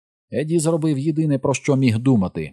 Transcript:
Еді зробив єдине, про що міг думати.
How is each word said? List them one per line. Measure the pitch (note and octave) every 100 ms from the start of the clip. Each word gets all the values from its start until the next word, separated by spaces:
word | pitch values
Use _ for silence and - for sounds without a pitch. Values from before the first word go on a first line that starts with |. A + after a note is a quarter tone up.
| _ _ -
Еді | A#2 D#3 E3+
зробив | D#3 E3 D#3 C3+
єдине, | D#3 D3+ D#3+ C3+
про | C#3+
що | C3 - C3
міг | C3 A2
думати. | C3 A#2+ F2+ D#2+ D2+